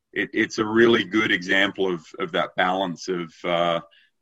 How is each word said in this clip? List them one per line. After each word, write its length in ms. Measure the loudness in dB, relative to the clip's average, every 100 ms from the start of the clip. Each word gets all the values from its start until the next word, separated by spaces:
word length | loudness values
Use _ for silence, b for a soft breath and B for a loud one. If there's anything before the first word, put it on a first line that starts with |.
| _
it, 180 | -6 -4
it's 260 | -2 -2 -2
a 60 |
really 400 | 0 4 6 4
good 280 | 2 0 0
example 600 | 0 0 0 0 0 -2
of, 120 | -2 -8 -10
of 140 | -6
that 220 | -4 -2 0
balance 520 | 0 0 -2 -4 -6
of, 240 | -6 -6 -8
uh, 360 | -2 0 0 -2 -6 b b _